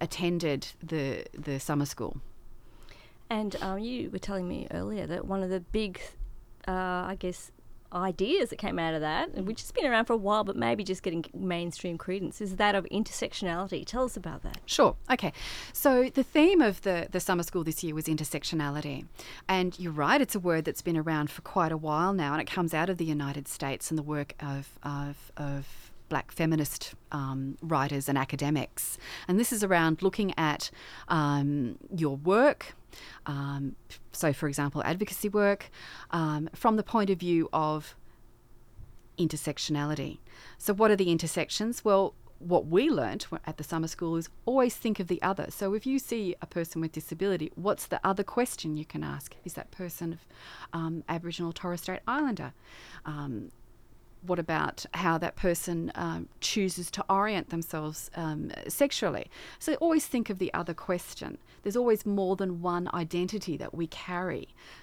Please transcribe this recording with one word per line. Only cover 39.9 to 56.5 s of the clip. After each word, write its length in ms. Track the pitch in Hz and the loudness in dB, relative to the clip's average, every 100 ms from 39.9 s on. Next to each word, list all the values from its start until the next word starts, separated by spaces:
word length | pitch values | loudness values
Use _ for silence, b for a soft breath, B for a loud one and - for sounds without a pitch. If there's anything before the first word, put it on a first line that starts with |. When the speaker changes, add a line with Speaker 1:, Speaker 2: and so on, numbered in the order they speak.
| 151 - - B B B B | -2 -4 -8 B B B B
Speaker 1:
So 160 | - | 0
what 180 | 196 220 | 6 6
are 60 | 202 | 8
the 140 | 175 | 6
intersections? 720 | 165 165 175 - - 220 233 | 4 2 -2 -2 -2 -2 0
Well, 300 | 214 196 190 - - - | 4 6 4 -2 -16 -12
what 260 | 170 175 151 | 2 2 6
we 220 | 180 311 | 4 6
learnt 360 | 185 110 127 | 4 0 -2
w-, 180 | - 165 - | -6 -8 -8
at 120 | - | -8
the 60 | |
summer 240 | 147 165 160 | -4 -2 -2
school 280 | - 165 165 | -4 -2 -2
is 140 | 165 - - | -4 -6 2
always 280 | 262 247 | 4 4
think 240 | - 226 208 | 2 -2 -2
of 100 | 175 | -2
the 120 | 180 | 0
other. 280 | 185 196 - | 0 -2 -4
So 240 | - 196 | -4 -2
if 100 | 208 | 0
you 140 | 262 269 | 0 -2
see 380 | - 233 190 - | 0 -2 -2 -4
a 60 | 170 | -6
person 340 | 175 165 160 | -4 -4 -2
with 120 | 160 | -4
disability, 600 | 156 - 165 202 175 156 | -4 -8 -2 0 0 -2
what's 320 | - 196 - - | -2 -2 -2 -2
the 140 | - | 0
other 220 | 190 196 | 0 0
question 540 | 196 240 247 - 156 151 | 0 0 0 -2 -4 -4
you 80 | 156 | -4
can 180 | 151 | -6
ask? 320 | 147 143 - - | -6 -6 -10 -14
Is 80 | 175 | -12
that 160 | - - | -12 -12
person 440 | - 175 - 165 | -10 -10 -6 -6
of, 60 | 170 - B B B B | -6 -12 B B B B
um, 320 | 165 165 165 - | -4 -2 -4 -4
Aboriginal 460 | 165 170 165 170 | -4 -4 -4 -4
Torres 300 | - 180 175 | -4 -4 -4
Strait 180 | - 185 - | -4 -4 -2
Islander? 460 | 277 285 202 135 B B B B B | 0 0 0 -6 B B B B B
Um, 460 | - 147 143 110 95 - - - - - - - | -8 -6 -6 -6 -8 -14 -20 -20 -20 -20 -20 -10
what 160 | 180 175 | -2 -2
about 460 | 165 156 151 - - | 0 0 0 -4 -8
how 240 | 175 180 165 | 0 2 2
that 180 | 170 - | 0 2
person, 560 | 185 170 - 165 165 | 2 2 0 -2 -2
um, 340 | - 170 165 - - | -4 -4 -4 -8 -6
chooses 500 | - | -2